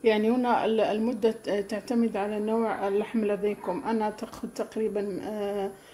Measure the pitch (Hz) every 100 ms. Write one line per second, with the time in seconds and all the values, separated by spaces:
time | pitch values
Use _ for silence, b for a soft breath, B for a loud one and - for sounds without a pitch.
0 | 233 214 214 247 247 226 208 220 180 214
1 | 220 233 226 220 - 202 202 208 - 240
2 | 233 214 202 214 214 220 226 - 202 202
3 | 208 233 208 208 208 208 - 180 - 226
4 | 214 214 226 - 233 - 226 - 220 196
5 | 202 180 - 214 202 202 196 B B